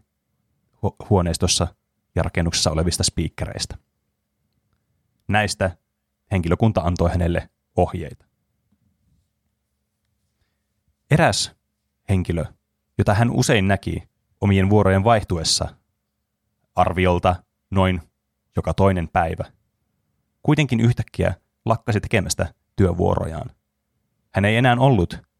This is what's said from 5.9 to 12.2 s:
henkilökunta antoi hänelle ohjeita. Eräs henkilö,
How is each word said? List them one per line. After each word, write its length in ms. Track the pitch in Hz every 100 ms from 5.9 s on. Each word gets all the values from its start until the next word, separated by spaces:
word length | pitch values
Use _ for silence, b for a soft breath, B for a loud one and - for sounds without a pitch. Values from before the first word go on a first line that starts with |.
| _ _ _ -
henkilökunta 500 | 95 82 - 113 104
antoi 300 | 82 87 85
hänelle 400 | 87 87 82 - _ _ -
ohjeita. 500 | 87 90 73 - _ _ _ _ _ _ _ _ _ _ _ _ _ _ _ _ _ _ _ _ _ _ _ _ _ _ _ _ -
Eräs 420 | 156 151 98 - - _ _ _ _ -
henkilö, 360 | 95